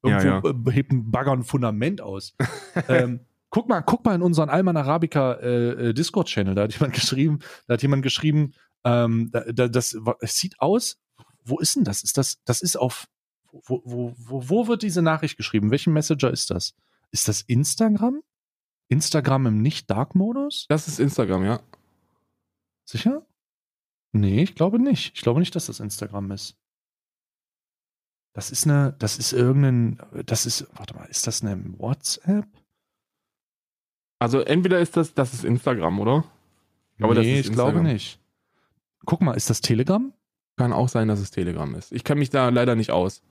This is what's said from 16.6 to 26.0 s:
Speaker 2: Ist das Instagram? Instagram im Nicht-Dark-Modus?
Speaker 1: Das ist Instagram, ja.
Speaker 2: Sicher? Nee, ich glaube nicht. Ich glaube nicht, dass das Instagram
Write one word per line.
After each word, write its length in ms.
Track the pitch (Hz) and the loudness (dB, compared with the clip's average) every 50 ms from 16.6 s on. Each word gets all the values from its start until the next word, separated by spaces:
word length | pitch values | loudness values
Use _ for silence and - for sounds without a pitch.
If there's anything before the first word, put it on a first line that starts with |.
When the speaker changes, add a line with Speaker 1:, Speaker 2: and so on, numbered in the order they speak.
| - - _ _ _ _ _ _ _ _ | -4 -6 _ _ _ _ _ _ _ _
Speaker 2:
Ist 160 | - - - - | -6 -4 -2 -2
das 120 | 107 - | -2 -4
Instagram? 800 | - - 120 120 147 - - - 226 220 214 196 214 247 269 302 - _ _ _ _ _ _ _ _ _ _ _ _ _ | -2 0 0 0 2 0 0 0 2 2 2 2 0 -2 -2 -4 -10 _ _ _ _ _ _ _ _ _ _ _ _ _
Instagram 560 | 123 156 156 - - 156 127 127 135 135 131 | 0 0 0 0 0 0 2 2 0 2 2
im 140 | 117 107 107 | 2 2 2
Nicht-Dark-Modus? 1040 | 110 147 - - - - 95 107 139 - - 185 196 220 240 277 277 294 - - - | 2 0 0 -4 -4 -4 -2 -2 -2 0 2 0 0 2 -2 -4 -4 -4 -6 -10 -2
Speaker 1:
Das 200 | _ 147 156 - - | _ -2 -2 -2 -6
ist 100 | 131 - | -2 0
Instagram, 460 | 143 143 139 - 117 92 95 92 95 | 0 0 0 0 0 0 0 0 0
ja. 140 | 101 120 117 _ _ - _ _ _ _ _ _ _ _ _ _ _ _ _ _ _ _ _ _ _ _ _ _ | 0 -2 -4 _ _ -20 _ _ _ _ _ _ _ _ _ _ _ _ _ _ _ _ _ _ _ _ _ _
Speaker 2:
Sicher? 420 | - - - - 233 277 311 _ _ _ _ _ _ _ _ _ _ _ _ _ _ _ _ _ _ | -10 -10 -2 -2 -2 -2 -2 _ _ _ _ _ _ _ _ _ _ _ _ _ _ _ _ _ _
Nee, 320 | - 107 101 98 98 104 170 | 0 2 2 4 4 2 2
ich 100 | - - | 0 0
glaube 240 | - 160 190 214 233 | -2 0 2 2 2
nicht. 340 | 254 285 262 - - - _ | 2 2 2 0 -2 -10 _
Ich 60 | - | -4
glaube 180 | - 120 120 151 | -2 0 2 2
nicht, 160 | 180 - - | 0 0 -4
dass 120 | 170 - | -8 -8
das 120 | - 110 - | -8 -10 -10
Instagram 520 | 113 104 - - | -10 -10 -8 -10